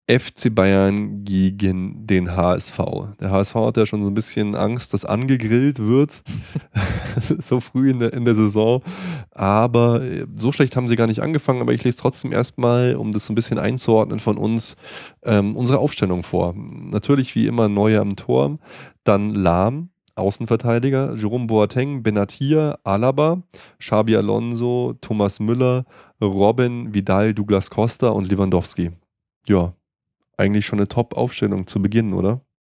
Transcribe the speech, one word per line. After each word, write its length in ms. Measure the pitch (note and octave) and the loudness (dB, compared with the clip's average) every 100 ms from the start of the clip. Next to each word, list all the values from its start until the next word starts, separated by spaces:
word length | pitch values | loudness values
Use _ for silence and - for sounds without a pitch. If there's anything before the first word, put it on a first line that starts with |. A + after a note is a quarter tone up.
| - | 0
F 280 | A#2+ - | 0 0
C 160 | - A#2+ | -4 0
Bayern 760 | G#2 F#2+ G2 G2 G2+ G#2 G2+ | 2 4 4 4 2 -4 -8
gegen 840 | G2+ F#2+ F#2+ G2 G2 F#2 F#2+ - G#2+ | -2 2 2 2 -2 -2 -4 -8 0
den 300 | F#2+ F2 F2+ | 0 0 0
H 200 | F2 F2+ | 2 0
S 140 | - | -2
V. 360 | - - F#2 G#2 G#2 | -6 -4 -6 -10 -8
Der 100 | G2 | -2
H 80 | G2 | 0
S 120 | G2+ | 0
V 140 | A2+ A2+ | 0 0
hat 120 | A2+ | 0
ja 80 | G#2+ | 0
schon 160 | G#2+ | 0
so 80 | G2+ | -2
ein 40 | |
bisschen 400 | G2+ - - G#2 | -2 -4 -4 -4
Angst, 400 | G#2 G#2 A#2+ - | -2 -2 -4 -4
dass 120 | G#2 - | -6 -2
angegrillt 720 | G#2 C3 C3 A2 A#2 C#3+ C3 | -2 0 0 2 2 2 0
wird, 440 | G#2+ B2+ D3 - - - - - - G#2+ | 2 2 2 -4 -14 -12 -10 -12 -6 -4
<laughs> 640 | F#2+ - - - - D#3 | -2 -4 -6 -4 -2 -4
so 220 | - B2+ | -2 -2
früh 280 | - B2+ C3+ | -2 0 2
in 100 | B2+ | 2
der, 120 | A#2 | 0
in 140 | B2+ A#2+ | 0 2
der 100 | G#2+ | 4
Saison. 480 | G#2+ G#2+ A2 B2+ F3 F#3+ F#3 D3+ G2+ | 4 4 4 2 -2 -10 -10 -10 -12
Aber, 720 | - G2 G#2+ A#2+ A#2 A#2+ A#2 | -4 2 4 4 4 4 2
äh, 220 | C3 F2 E2 G#2+ | -2 -6 -8 -4
so 160 | A2+ | -2
schlecht 240 | C#3+ C3+ B2+ | 0 0 0
haben 140 | B2 | 0
sie 80 | A#2 | 2
gar 100 | A2+ | 2
nicht 140 | A2 | 0
angefangen, 400 | D#3 D3+ - B2+ | -2 -2 -2 -2
aber 100 | A#2+ | 0
ich 140 | A#2+ B2+ | 0 0
lese 140 | - | -2
trotzdem 340 | C3 - - | -2 -4 -4
erstmal, 640 | - C3 - A#2+ A#2+ B2 C3+ | -2 -2 0 0 2 2 0
um 160 | G#2+ | -2
das 140 | G#2+ - | -4 -2
so 40 | |
ein 40 | A2 | -2
bisschen 240 | - - | -2 -2
einzuordnen 600 | G2+ B2+ - A2 G#2+ G#2+ | -2 -2 2 2 2 -2
von 180 | A2 G#2 | -2 -2
uns, 380 | G#2+ A2+ - - - - - - | -2 -2 -4 -8 -14 -18 -18 -10
ähm, 320 | - G#2 G2+ A2 | 0 2 2 0
unsere 240 | C3 C#3 | 0 2
Aufstellung 420 | D3 - F#2+ F2+ | 0 0 -2 -2
vor. 320 | - F2+ F2 | -2 -2 -2
Natürlich 800 | F#2+ - - F2 G#2 - C#3 B2+ | -4 -12 -14 -6 -2 2 2 2
wie 140 | A#2 A2 | 0 0
immer 220 | A#2+ G#2+ | 2 2
Neuer 320 | G2+ G#2+ G#2+ | 4 4 4
am 160 | G2+ F#2+ | 0 -4
Tor, 400 | - B2+ C#3+ D3+ - - - _ - | 0 2 2 -2 -12 -20 -20 _ 2
dann 280 | G2+ G#2 | 2 0
Lahm, 540 | G#2 F2+ F2 G#2 C#3+ F3 _ _ - | 0 2 4 2 -2 -8 _ _ -4
Außenverteidiger, 1000 | G2 - A#2+ A2+ A#2+ A#2 C3+ C3+ C3+ A2+ | -2 -2 -2 0 0 0 0 0 -2 -4
Jerome 320 | G#2 B2 A2+ | -4 -2 0
Boateng, 560 | A2 G#2 B2+ C3+ C#3 | 2 2 0 -4 -4
Benatia, 760 | A2+ G#2 G2+ - C3+ D#3 D3+ - | -2 0 -2 -2 0 2 0 -4
Alaba, 580 | F#2+ G2 B2+ C3+ D#3 F3+ - - - _ | -2 0 2 2 0 0 -6 -20 -20 _
Xabi 360 | - G#2+ A2 G#2+ | -2 0 4 2
Alonso, 800 | G#2 G#2+ A#2 A#2 A#2+ B2 B2 A#2 | 2 -2 -2 -2 -2 -2 -4 -6
Thomas 380 | - A2 G2+ - | -4 0 0 0
Müller, 460 | G#2+ B2 B2+ B2+ B2+ - - _ | -2 2 2 0 -4 -14 -20 _
Robben, 720 | G#2 G2 G2+ A#2+ B2 A#2+ A#2 | 0 4 4 4 0 -2 -4
Vidal, 400 | G#2 G2 F#2+ G#2+ | -2 0 2 2
Douglas 380 | G#2 G#2 G2 - | 0 2 0 2
Costa 380 | - A#2 - B2 | 0 0 0 0
und 200 | G#2 F#2 | 0 -2
Lewandowski. 600 | G2 F#2+ F#2 - - E2+ F2 _ _ _ _ - | -2 0 0 0 -4 -6 -8 _ _ _ _ 0
Ja, 260 | G2 F2 - _ _ _ _ _ - | 2 2 -4 _ _ _ _ _ -2
eigentlich 300 | G2 G#2 - | 0 0 -2
schon 100 | G#2 | -2
eine 100 | G2+ | -2
Top-Aufstellung 800 | - A#2 - B2 - G2+ G2 F2+ | -2 -4 -2 -4 -2 -2 -2 -4
zu 160 | G2+ | -2
Beginn, 320 | G2+ A2+ A2 | 0 0 0
oder? 280 | F#2+ F#2+ B2 - _ | 0 0 -2 -6 _